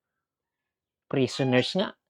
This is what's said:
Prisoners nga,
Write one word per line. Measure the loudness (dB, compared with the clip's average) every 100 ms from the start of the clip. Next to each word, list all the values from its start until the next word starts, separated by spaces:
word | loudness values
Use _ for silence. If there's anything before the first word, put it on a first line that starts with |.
| _ _ _ _ _ _ _ _ _ _ _
Prisoners | 0 0 0 2 2 2
nga, | -4 -6 -10